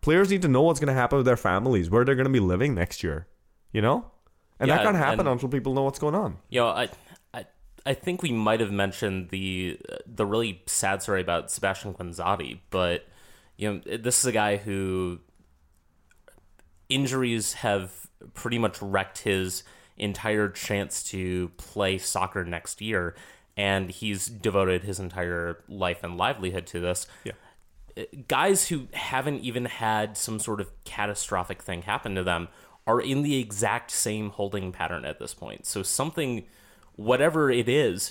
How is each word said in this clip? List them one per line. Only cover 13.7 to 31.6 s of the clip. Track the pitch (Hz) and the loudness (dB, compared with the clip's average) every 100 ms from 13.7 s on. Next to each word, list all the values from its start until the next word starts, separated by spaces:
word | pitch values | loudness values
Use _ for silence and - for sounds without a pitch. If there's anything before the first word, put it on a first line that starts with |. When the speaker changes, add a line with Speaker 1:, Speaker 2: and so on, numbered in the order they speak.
| 98 - | -4 -6
Speaker 2:
know, | 113 | -4
this | 113 120 | 0 2
is | 127 | 2
a | |
guy | 110 107 101 | 2 2 0
who | 104 98 95 92 90 87 _ _ _ _ _ _ _ _ _ _ - - _ _ - _ _ | -2 -4 -2 -2 -2 -6 _ _ _ _ _ _ _ _ _ _ -20 -20 _ _ -20 _ _
injuries | 131 139 131 127 117 104 | 0 0 0 0 0 -2
have | - 117 101 92 - - _ - | -2 0 0 -2 -12 -20 _ -20
pretty | - 120 120 | -8 -2 0
much | 110 - | 0 -2
wrecked | 101 98 95 - | -2 0 -2 -4
his | - 95 92 90 - - - - | 0 2 0 -4 -12 -20 -20 -6
entire | 107 98 110 107 104 | -4 -2 0 2 0
chance | 92 - 101 98 - | -2 -4 -2 -2 -6
to | - 98 92 92 90 - | -6 -6 -2 -2 -4 -8
play | - - 95 95 | -12 -2 0 0
soccer | - - 92 101 | -2 -2 -2 -2
next | 87 85 - - | -4 -6 -8 -10
year, | 107 104 87 - - - _ - | -2 -2 -2 -6 -20 -20 _ -2
and | 101 98 92 | 0 2 0
he's | 92 110 101 - | -6 -4 -2 -4
devoted | 113 107 98 95 90 | -2 2 4 4 2
his | 98 90 | -2 -6
entire | 92 92 87 87 85 85 - | -6 -4 -4 -2 -4 -8 -12
life | 101 92 87 | -4 -2 -2
and | 87 87 | -6 -2
livelihood | 101 135 92 92 85 | 0 0 -4 -4 -6
to | 87 | -4
this. | 87 90 - - | -2 -2 -6 -12
Speaker 1:
Yeah. | 107 - - _ - - - - | -14 -14 -20 _ -20 -20 -20 -14
Speaker 2:
Uh, | 110 143 123 | -14 -14 -2
guys | 131 175 196 - | 2 4 4 2
who | 165 127 | -2 -6
haven't | - - 131 135 143 | -8 -4 -2 -2 -4
even | 123 117 123 | -4 -4 -4
had | - 110 110 107 107 | -2 0 0 0 -4
some | - 110 | -4 -4
sort | 110 104 | -4 -4
of | 95 - | -6 -10
catastrophic | - - 104 104 - 98 90 95 | -14 -4 -4 -4 -2 -2 -2 -8